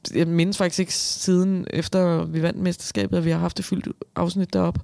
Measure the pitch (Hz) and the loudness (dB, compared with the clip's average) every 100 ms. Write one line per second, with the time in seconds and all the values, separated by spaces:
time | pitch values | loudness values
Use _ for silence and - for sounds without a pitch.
0 | - - 165 170 170 196 180 175 180 - | -4 0 2 2 2 2 0 0 -2 -2
1 | - - - 180 185 185 - - 165 190 | -4 -4 2 4 4 0 -2 -4 0 2
2 | 180 165 165 160 165 - 185 175 - - | 2 2 0 0 0 0 -2 -2 -6 -2
3 | 196 180 165 165 170 - 190 190 - - | 0 2 2 2 0 -2 -4 -4 -4 -8
4 | - - 175 185 185 190 170 - | -10 -2 -2 0 0 2 2 0